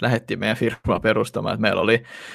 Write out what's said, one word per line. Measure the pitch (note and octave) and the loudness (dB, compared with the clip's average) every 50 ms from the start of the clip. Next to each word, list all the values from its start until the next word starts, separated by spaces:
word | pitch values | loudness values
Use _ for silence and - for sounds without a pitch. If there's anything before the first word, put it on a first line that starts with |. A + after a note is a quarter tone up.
lähdettiin | A2+ B2 A#2+ A2+ - - G#2 F#2 | -2 0 0 0 -2 -4 -6 -4
meidän | G#2 G#2+ A2+ | -2 -2 0
firmaa | - B2 A#2 - - - - F#2+ F2+ | 0 0 -2 -2 -2 -2 0 0 2
perustamaan. | - A2 A2 A2 - - - G#2 G#2 G2 F#2+ | 2 2 2 2 0 -2 -4 -4 -4 -2 -2
Et | G#2+ | 0
meillä | A2 G#2 F#2+ F2+ | 0 0 2 2
oli, | F2 G#2+ A#2 A#2 - - - - - - - | 2 4 2 2 2 -4 -18 -18 -18 -18 -18